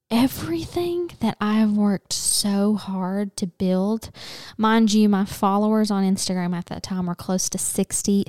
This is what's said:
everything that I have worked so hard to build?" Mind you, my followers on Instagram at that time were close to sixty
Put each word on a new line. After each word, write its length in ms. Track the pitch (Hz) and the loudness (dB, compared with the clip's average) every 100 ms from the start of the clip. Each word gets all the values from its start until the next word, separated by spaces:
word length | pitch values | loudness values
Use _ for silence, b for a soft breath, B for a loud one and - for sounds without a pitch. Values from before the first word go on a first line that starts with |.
| _ | _
everything 1000 | 226 262 - 320 330 330 349 349 349 339 - | 2 2 0 -4 -4 -4 -4 -2 -2 -4 -2
that 160 | 226 - | -4 0
I 140 | 208 214 | 0 4
have 160 | 214 | 4
worked 420 | 208 208 190 - | 4 2 0 -4
so 640 | - - - 208 202 202 208 | -6 -2 -2 0 2 2 0
hard 600 | 196 190 185 196 202 - | -2 -4 -4 -4 -4 -6
to 100 | 190 | -8
build?" 640 | - 185 185 196 226 - B B B B - | -2 0 2 0 -2 -8 B B B B -2
Mind 360 | 214 226 226 | 4 4 6
you, 160 | 214 214 | 6 4
my 160 | 196 202 | 4 0
followers 640 | - 202 202 214 220 214 | 0 0 2 2 2 2
on 140 | 196 | 2
Instagram 520 | 190 196 - 185 175 175 | 2 0 -2 -2 -2 -4
at 120 | - | -6
that 160 | - | -10
time 240 | - 185 180 | -6 -4 -4
were 80 | 175 | -6
close 340 | - 185 - | -4 -2 -2
to 80 | - | -4
sixty 680 | - - 190 - - 202 | -4 -2 -2 -2 0 0